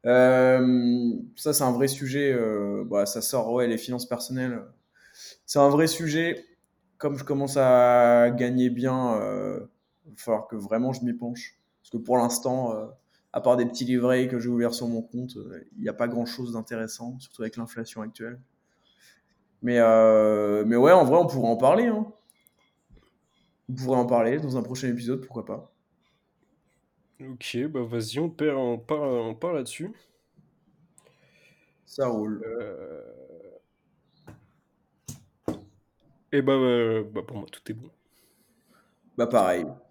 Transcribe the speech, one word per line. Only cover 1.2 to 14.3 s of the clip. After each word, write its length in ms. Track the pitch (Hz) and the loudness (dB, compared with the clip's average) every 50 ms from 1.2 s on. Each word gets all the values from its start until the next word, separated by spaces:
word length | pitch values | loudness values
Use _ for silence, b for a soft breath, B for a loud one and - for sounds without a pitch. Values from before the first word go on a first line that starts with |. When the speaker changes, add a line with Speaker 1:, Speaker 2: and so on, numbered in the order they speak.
| - - _ | -10 -14 _
Speaker 1:
ça, 160 | - - 156 147 | -6 -4 -2 0
c'est 100 | 143 143 | 0 0
un 80 | 127 120 | 0 2
vrai 140 | 120 135 135 | 2 0 0
sujet, 420 | 135 135 143 131 131 143 143 139 | 0 -4 -6 -6 -2 0 0 0
euh, 540 | 131 120 113 110 107 104 104 101 101 101 101 | 0 0 0 -2 -2 -2 -2 -4 -4 -6 -6
bah, 200 | 90 101 101 101 | -2 -2 -2 -2
ça 160 | 101 - 117 | -2 -4 -6
sort, 300 | 107 - - 127 113 110 | -6 -4 -2 -2 -2 0
ouais, 160 | 117 123 123 | 0 0 0
les 100 | 120 113 | 0 -2
finances 280 | 113 - - 127 120 123 | -4 -6 -8 -8 -8 -6
personnelles. 560 | - 123 120 - - 131 127 127 127 120 110 - - _ _ _ _ B B B B B B B B B B B | -8 -8 -8 -8 -8 -6 -6 -6 -6 -6 -8 -12 -16 _ _ _ _ B B B B B B B B B B B
C'est 140 | - - 143 | -2 2 4
un 80 | 139 143 | 6 6
vrai 180 | 143 147 160 | 6 4 2
sujet. 580 | 160 160 - 165 156 147 160 165 170 165 - - _ _ _ _ _ _ _ _ _ _ | 2 0 -4 -4 -2 -2 -2 -2 -2 -4 -6 -12 _ _ _ _ _ _ _ _ _ _
Comme 200 | _ - 147 143 | _ -6 -6 -6
je 60 | 135 139 | -6 -6
commence 340 | - 147 139 139 139 139 | -4 -4 -2 -2 -2 2
à 720 | 143 135 127 127 123 123 123 123 123 120 120 120 120 120 120 | 2 6 6 8 8 8 8 8 6 8 8 8 6 6 4
gagner 380 | 120 123 123 123 127 127 123 127 | 2 0 -2 0 2 2 2 2
bien, 460 | 123 120 123 131 127 131 127 123 113 107 | 0 -2 -2 -2 -2 0 0 0 -2 -2
euh, 400 | 104 104 104 98 101 101 98 95 - - _ _ _ _ _ _ _ | -2 -4 -4 -6 -6 -6 -6 -8 -10 -14 _ _ _ _ _ _ _
il 60 | - | -20
va 60 | 107 | -20
falloir 300 | - - 120 113 107 107 | -14 -4 -4 -4 -4 -4
que 80 | - 117 | -8 -10
vraiment 380 | 107 98 104 110 113 123 131 131 | -10 -6 -4 -2 -2 -2 -2 -4
je 100 | 127 123 | -4 -4
m'y 100 | 120 117 | -6 -6
penche. 460 | 120 120 120 120 - - - _ _ _ _ _ _ | -6 -8 -10 -10 -12 -14 -18 _ _ _ _ _ _
Parce 80 | _ _ | _ _
que 60 | - | -10
pour 200 | 117 117 127 123 | -10 -2 0 2
l'instant, 560 | 123 117 120 120 - - 131 127 131 127 117 110 | 2 2 0 -2 -2 -2 -2 -2 -2 -2 -4 -4
euh, 100 | 107 110 110 - _ _ _ _ _ _ _ - | -6 -10 -12 -16 _ _ _ _ _ _ _ -10
à 80 | 120 | 0
part 140 | - 127 123 | 2 4 4
des 80 | 123 120 | 4 2
petits 200 | 120 117 - 131 | -4 -4 -6 -4
livrets 420 | 120 127 123 120 123 127 127 127 | -2 -2 0 2 2 2 0 0
que 120 | 127 | -2